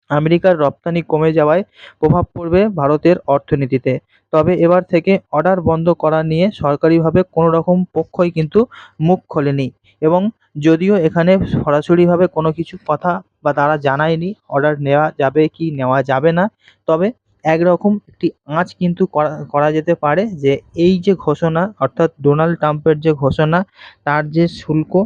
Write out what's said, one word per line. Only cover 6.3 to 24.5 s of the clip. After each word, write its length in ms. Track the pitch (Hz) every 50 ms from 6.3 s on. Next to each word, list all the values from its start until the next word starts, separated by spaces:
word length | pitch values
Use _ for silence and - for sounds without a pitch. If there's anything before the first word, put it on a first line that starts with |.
| 160 165 180 214
সরকারিভাবে 720 | - - 147 143 147 - - 160 165 165 160 165 151 185 185
কোনো 260 | - _ 165 165 165
রকম 340 | 160 165 160 - 180 185 180 - -
পক্ষই 380 | - 160 - - - 180 175
কিন্তু 340 | 170 160 160 147 - 208 240 - - - - - _ -
মুখ 200 | 151 170 185 180 - -
খোলেনি। 420 | - 160 143 143 139 139 135 127 - _ _ _ _ _
এবং 280 | 156 156 170 180 196 226 - _ _ _ - 151
যদিও 360 | 147 160 160 160 180 196 208
এখানে 420 | 190 160 160 - 170 165 180 190 190 180 -
সরাসরিভাবে 760 | - - - 151 143 151 - - 170 175 175 175 175 170 185
কোনো 240 | 175 - 156 156 160
কিছু 260 | 156 160 165 - - 180 _
কথা 340 | - 151 147 - 180 175 190 - _ _ _ -
বা 100 | 147 143
তারা 240 | 147 143 147 156
জানায়নি 560 | 151 139 139 135 143 156 160 165 165 170 190 214 - _ -
অর্ডার 320 | - 139 143 151 151 147
নেওয়া 300 | 143 139 139 147 156 156 - -
যাবে 280 | 143 135 135 156 156
কি 240 | 156 - - 165 165
নেওয়া 320 | 147 135 127 127 131 139 131
যাবে 280 | 139 131 135 147 165
না, 180 | 165 170 190 220 - _ _ _ _ _ _
তবে 260 | - 160 160 185 220 254 _ _ _ _ _ -
একরকম 560 | 156 160 165 170 180 175 170 - 208 208 208 -
একটি 240 | _ _ _ - - - _ _
আঁচ 300 | 139 151 165 180 - -
কিন্তু 300 | - 180 175 170 - 190
করা, 400 | 180 - 147 151 147 156 151 147 120
করা 200 | - 143 147 156
যেতে 240 | 156 156 151 175 165
পারে 320 | - - 147 147 175 208
যে 320 | 226 190 147 135 135 139 - - _ -
এই 240 | 165 170 180 190 180
যে 140 | 175 202 190
ঘোষণা, 580 | - - 156 147 - 170 165 160 160 185 214 208 -
অর্থাৎ 320 | 135 131 - - 165 165 - -
ডোনাল্ড 360 | 139 143 143 156 160 170 170
ট্রাম্পের 420 | - 151 151 151 151 147 160 156 151
যে 140 | 151 160 151
ঘোষণা, 520 | 135 143 135 - - 156 156 165 180 - - _ - - - - _ _
তার 280 | 147 147 151 151 151
যে 160 | 151 165 170
শুল্ক, 580 | 170